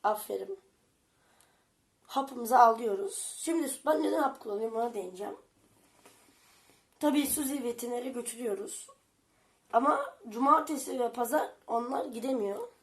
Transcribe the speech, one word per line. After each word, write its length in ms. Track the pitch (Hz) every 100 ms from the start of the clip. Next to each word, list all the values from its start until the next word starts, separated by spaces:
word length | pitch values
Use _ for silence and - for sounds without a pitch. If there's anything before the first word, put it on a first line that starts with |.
Aferin. 560 | 208 214 - 196 190 196 _ _ _ _ _ _ _ _ _ _ _ _ _ _ _
Hapımızı 520 | 269 269 247 226 247
alıyoruz. 760 | 233 220 233 196 196 - - -
Şimdi 340 | 320 330 277 - 294
ben 180 | 311
neden 180 | 302 311
hap 180 | 269 262
kullanıyorum 380 | 220 202 226 226
ona 160 | 233
değineceğim. 420 | 226 180 185 208 453 _ _ _ _ _ _ - _ _ _ _ _ _ _ _ _
Tabii 280 | 294 285 269
Suzi 360 | 302 269 285
veterinere 460 | 240 233 240 240 262
götürüyoruz. 760 | 240 233 233 240 196 208 - - 523 _ _ _ _ _ _ _
Ama 420 | 233 269 415 571 - 233
cumartesi 720 | 220 277 311 311 285 - 262
ve 120 | 233
pazar 400 | 240 233 269 - - -
onlar 380 | 233 240 269 -
gidemiyor. 640 | 226 254 262 202 202 480 _